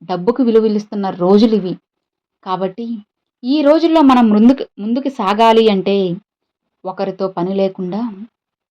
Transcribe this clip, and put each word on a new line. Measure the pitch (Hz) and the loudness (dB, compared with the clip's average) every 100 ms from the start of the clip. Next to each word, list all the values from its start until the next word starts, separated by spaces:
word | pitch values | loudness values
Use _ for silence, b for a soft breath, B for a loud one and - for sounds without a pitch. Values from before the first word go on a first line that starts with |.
డబ్బుకు | 165 180 180 240 | -10 -6 -2 0
విలువిలుస్తున్న | 240 226 220 208 208 214 196 | 2 2 2 -2 -6 -6 -6
రోజులివి. | 185 180 208 226 214 185 170 _ _ _ _ _ _ | -2 2 4 4 2 -4 -8 _ _ _ _ _ _
కాబట్టి | 196 185 190 190 233 226 208 _ _ _ | -10 -6 -6 -6 -10 -12 -14 _ _ _
ఈ | 247 294 | -4 0
రోజుల్లో | 285 311 330 320 | 2 2 2 2
మనం | 277 254 233 | 4 4 4
ముందుకు, | 208 226 269 - - | 4 4 2 -2 -10
ముందుకు | 208 240 277 | -6 -4 -6
సాగాలి | 262 190 208 226 226 220 | -4 -2 2 4 4 4
అంటే | 196 180 196 185 175 - _ _ _ _ _ | 2 0 -2 -2 -6 -12 _ _ _ _ _
ఒకరితో | 185 185 196 190 190 | -14 -8 -8 -4 -6
పని | 185 180 | -4 -4
లేకుండా | 196 196 190 185 196 240 190 220 _ _ _ _ | -2 -2 -4 -8 -6 -8 -10 -18 _ _ _ _